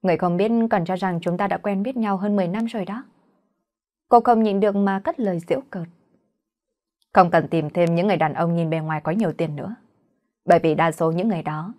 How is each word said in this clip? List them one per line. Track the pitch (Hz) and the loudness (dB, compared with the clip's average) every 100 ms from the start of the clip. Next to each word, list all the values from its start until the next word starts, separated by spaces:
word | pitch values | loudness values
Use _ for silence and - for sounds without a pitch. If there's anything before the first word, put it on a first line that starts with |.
Người | 190 160 | 0 0
không | 180 175 | 0 0
biết | 208 233 226 | 0 0 0
còn | 214 170 | 0 -2
cho | 185 | -2
rằng | 190 175 | -2 -2
chúng | 175 175 | -4 -2
ta | 202 | -2
đã | 175 | -2
quen | 208 196 | -4 -4
biết | 208 262 | -4 -4
nhau | 220 196 | -4 -2
hơn | 202 208 | -2 0
mười | 180 | -2
năm | 196 226 | -2 -4
rồi | 226 180 | -6 -8
đó. | 208 - _ _ _ _ _ _ _ _ _ _ | -10 -14 _ _ _ _ _ _ _ _ _ _
Cô | 240 | 4
không | 233 220 | 6 2
nhịn | 220 196 | 4 2
được | 208 202 | 2 2
mà | 202 190 | 0 0
cất | 196 330 | -4 -4
lời | 214 175 | -2 -4
giễu | 170 262 - | -2 -4 -4
cợt. | 196 170 _ _ _ _ _ _ _ _ _ _ _ _ | -12 -12 _ _ _ _ _ _ _ _ _ _ _ _
Không | 214 180 | 4 4
cần | 170 156 | 4 2
tìm | 165 151 | -2 -2
thêm | 175 170 170 | 0 2 2
những | 196 | 2
người | 180 | 2
đàn | 160 | 0
ông | 143 170 170 | 0 -2 0
nhìn | 165 | 0
bề | 160 | -2
ngoài | 156 156 | -2 -4
có | 151 | -2
nhiều | 180 202 156 | 0 0 0
tiền | 165 147 | -4 -4
nữa. | 135 233 _ _ _ _ _ _ - | -10 -12 _ _ _ _ _ _ 2
Bởi | 170 | 4
vì | 165 156 | 4 2
đa | 165 | 0
số | 160 160 | 0 -2
những | 165 208 | 0 -2
người | 175 | -4
đó | 151 156 170 | -4 -8 -10